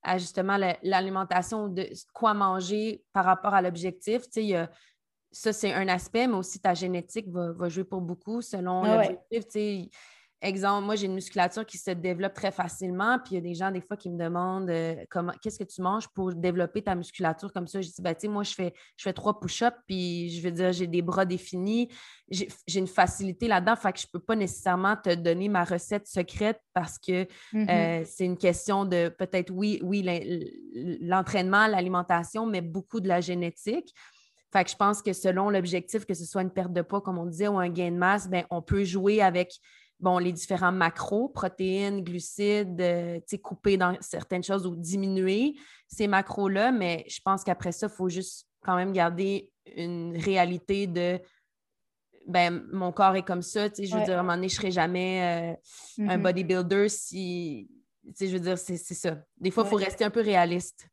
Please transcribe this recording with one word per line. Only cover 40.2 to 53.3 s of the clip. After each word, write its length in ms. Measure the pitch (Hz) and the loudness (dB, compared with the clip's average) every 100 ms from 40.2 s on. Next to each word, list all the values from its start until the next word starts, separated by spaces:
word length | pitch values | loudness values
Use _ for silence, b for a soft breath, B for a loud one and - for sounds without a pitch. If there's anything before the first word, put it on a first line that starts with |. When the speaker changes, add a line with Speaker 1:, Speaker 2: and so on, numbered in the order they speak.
| 180 | 2
Speaker 1:
différents 400 | 170 - 180 180 | -2 -4 2 2
macros, 560 | 185 170 - - 208 269 | 4 2 0 -2 0 -2
protéines, 760 | - 190 - 190 190 202 202 | -2 -6 -2 0 0 0 -2
glucides, 800 | 175 175 - - 202 208 196 175 | -4 -6 -8 -2 2 2 0 0
euh, 380 | 180 175 170 170 | 2 2 -2 -6
tu 40 | - | -6
sais, 120 | 196 | -8
couper 380 | - 185 208 190 | -8 -2 2 4
dans 200 | 180 180 | 4 0
certaines 420 | - - - 180 | -6 -10 -4 -4
choses 240 | 180 196 185 | 0 -2 -2
ou 80 | |
diminuer 800 | 170 165 196 196 190 185 202 277 294 B B B | -6 -4 -2 0 0 2 2 2 -2 B B B
ces 220 | - 208 | -2 2
macros-là, 640 | 196 190 - 196 196 233 | 2 0 0 2 4 4
mais 320 | 247 180 165 - | 4 0 -2 -6
je 120 | - | -6
pense 200 | - 190 | 0 0
qu'après 260 | - 180 180 | 0 -2 -2
ça, 160 | 170 214 | -4 -6
il 60 | |
faut 140 | - 185 | -2 -2
juste 400 | 175 180 - - _ | -2 -8 -12 -20 _
quand 100 | - | 0
même 160 | 180 185 | 0 2
garder 600 | 190 170 170 196 196 - _ - - | 2 2 2 -2 -2 -6 _ -18 -10
une 400 | 170 175 170 170 | -6 -6 -6 -4
réalité 720 | 165 190 175 175 - 196 196 | 0 4 2 0 -2 -2 0
de, 320 | 175 175 180 180 b b _ _ _ _ _ _ _ - | 0 0 -2 -6 b b _ _ _ _ _ _ _ 0
ben, 380 | 180 175 175 - | 2 4 2 -6
mon 180 | 190 180 | -4 -4
corps 240 | 175 196 | 4 4
est 80 | 190 | 4
comme 200 | 185 | 0